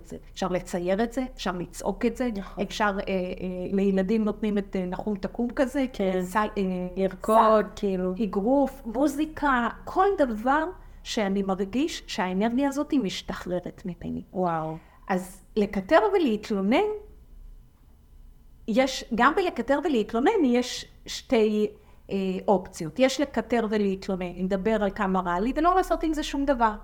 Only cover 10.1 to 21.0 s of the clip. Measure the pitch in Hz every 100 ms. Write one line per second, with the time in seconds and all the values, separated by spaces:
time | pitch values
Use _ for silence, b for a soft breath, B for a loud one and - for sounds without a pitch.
10.1 | 392 269 214 247 285 330 359 b b -
11.1 | - 196 196 196 190 196 233 330 - -
12.1 | - 185 185 220 240 277 269 294 294 196
13.1 | 185 - 185 - 180 170 - 185 170 165
14.1 | 165 185 - 180 165 156 160 b b -
15.1 | 185 185 - - - 202 196 185 311 427
16.1 | 392 302 208 - 202 196 277 427 427 -
17.1 | - - - - - - _ - - -
18.1 | - - - - - - 220 269 - -
19.1 | 220 254 320 359 349 233 277 302 254 208
20.1 | 226 294 453 277 240 247 - - -